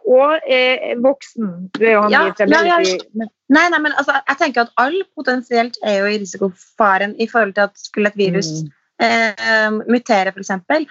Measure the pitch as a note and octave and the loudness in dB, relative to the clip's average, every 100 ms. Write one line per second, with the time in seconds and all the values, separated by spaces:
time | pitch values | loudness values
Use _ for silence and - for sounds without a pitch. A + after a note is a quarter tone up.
0 | - B3+ C#4+ D#4+ - C4 B3+ B3+ - A#3 | 2 4 4 2 0 0 2 0 -4 -2
1 | B3+ C#4 - - G#3+ F3 F#3 - A3+ G#3+ | 0 0 -6 -8 -8 -8 -10 -2 2 4
2 | G#3 C4 F#4+ - G3+ D#4 F4 F4 F#3+ F#3 | 4 2 0 0 2 4 4 2 0 -2
3 | - G#3+ A3 _ - C#4+ F4 E4 D4+ C#4 | -6 -10 -10 _ 0 2 4 0 -2 -2
4 | C#4+ C#4 - C#4 E4 A#3+ A#3 - B3+ F4+ | -2 -2 -2 -2 0 0 -2 0 -2 -2
5 | F#4 - C#4 B3+ A#3+ A#3 A#3+ - - G3+ | -6 -6 -4 -4 -2 0 0 -4 -2 0
6 | G3+ G#3+ G3 F#3+ G3 F#3 _ - G#3+ F#3+ | 0 -2 -6 -4 -6 -6 _ 0 2 2
7 | G3+ G#3 A3+ A#3 G#3 F#3+ G3+ - - - | 0 -4 -4 0 0 0 -2 -4 -10 -2
8 | G#3 G3+ F#3+ F3 D#3+ D#3 D#3 - _ - | -2 0 -2 -2 -4 -6 -10 -14 _ -4
9 | A3+ A3+ A3+ G3+ A3+ A3 G#3+ G#3+ - A#3+ | -2 0 -2 -4 -2 0 0 -2 -2 -2
10 | - G#3 F#3 F#3+ G3 F#3+ - D4+ D4+ | 2 0 0 -4 -8 -8 -2 -2 -2